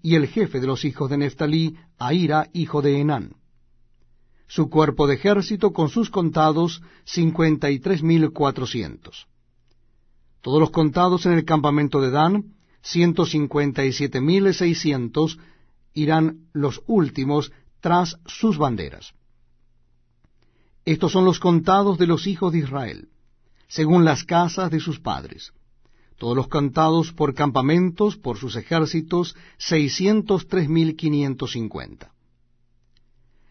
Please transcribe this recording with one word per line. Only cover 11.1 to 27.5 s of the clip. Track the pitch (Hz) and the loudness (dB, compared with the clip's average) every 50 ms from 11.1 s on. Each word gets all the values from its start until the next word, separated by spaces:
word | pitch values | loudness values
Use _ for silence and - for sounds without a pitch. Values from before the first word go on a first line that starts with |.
| 180 175 - | 2 2 2
en | 180 170 | 2 2
el | 165 160 | 2 2
campamento | 165 160 151 139 147 143 147 147 135 - 139 | 2 0 2 2 2 2 2 0 0 0 0
de | 135 127 | 0 0
Dan, | 131 147 156 175 202 208 208 - - _ _ _ _ _ | 2 2 2 2 2 0 -2 -6 -16 _ _ _ _ _
ciento | - - - 170 170 175 170 185 165 | -14 -4 0 2 2 4 4 2 0
cincuenta | 165 156 151 147 127 - 147 143 143 120 143 139 | 0 0 -2 -2 0 0 0 0 0 -2 0 -2
y | 135 123 | -2 -2
siete | - 139 - - 127 | -2 -4 -4 -2 -2
mil | 131 156 185 196 196 196 180 | 0 2 2 4 2 2 2
seiscientos, | - 180 170 160 165 - 156 143 127 120 113 - 151 160 160 - - - - _ _ _ _ _ _ _ _ _ | 2 0 0 0 0 0 -2 -2 -2 -4 -4 0 0 0 0 -2 -8 -18 -20 _ _ _ _ _ _ _ _ _
irán | 151 151 151 160 160 160 160 160 - - _ | -2 0 2 2 2 2 0 -2 -6 -14 _
los | - 147 143 135 - - - | -4 -4 -2 -2 -4 -6 -4
últimos | - 226 196 156 135 - 143 131 139 147 151 139 - - - _ _ _ _ | 0 2 2 2 2 -2 -4 -2 0 0 -2 -2 -4 -12 -20 _ _ _ _
tras | - 170 175 180 175 170 - - _ | -2 0 2 2 0 -2 -6 -12 _
sus | - - - 226 220 180 | -20 -6 -2 0 0 2
banderas. | 143 151 131 113 95 78 69 - - - - - _ _ _ _ _ _ _ _ _ _ _ _ _ _ _ _ _ _ _ _ _ _ _ _ _ _ _ _ _ _ _ _ _ _ | 2 0 -2 -2 -4 -6 -10 -12 -16 -20 -20 -20 _ _ _ _ _ _ _ _ _ _ _ _ _ _ _ _ _ _ _ _ _ _ _ _ _ _ _ _ _ _ _ _ _ _
Estos | 165 - - 185 156 | -2 -2 0 0 0
son | - 190 185 | 2 4 4
los | 185 170 - | 4 2 2
contados | - 180 170 165 160 190 190 196 202 202 185 170 | 2 2 2 4 4 4 4 4 4 2 2 2
de | 180 | 2
los | 170 170 - - | 2 2 0 -2
hijos | 196 185 - 196 175 | -6 -4 -2 -2 0
de | 160 165 | 0 -2
Israel, | 143 127 135 139 123 98 55 50 - - _ _ _ _ _ _ _ _ _ _ _ | -2 -2 -6 -8 -8 -8 -10 -14 -18 -20 _ _ _ _ _ _ _ _ _ _ _
según | _ - 160 156 156 180 180 165 | _ -4 -2 2 4 6 6 6
las | 160 139 - - | 4 4 0 -2
casas | - 175 170 175 170 - 190 185 165 | 0 0 2 2 0 -2 -4 -4 -2
de | 160 151 | -4 -4
sus | - 170 139 - | -4 -6 -10 -8
padres. | - 110 78 67 69 - - - - - - - _ _ _ _ _ _ _ _ _ _ - | -8 -8 -8 -8 -10 -14 -18 -20 -20 -20 -20 -20 _ _ _ _ _ _ _ _ _ _ -16
Todos | - 117 117 123 | -8 -4 -2 -2
los | 135 127 | -2 -2
contados | - - 147 143 135 127 160 160 160 165 165 160 160 - | -2 -2 -2 -2 0 0 2 2 2 2 0 0 -2 -4
por | - 151 139 131 | -2 -2 -2 0
campamentos, | - 147 143 | -2 -2 0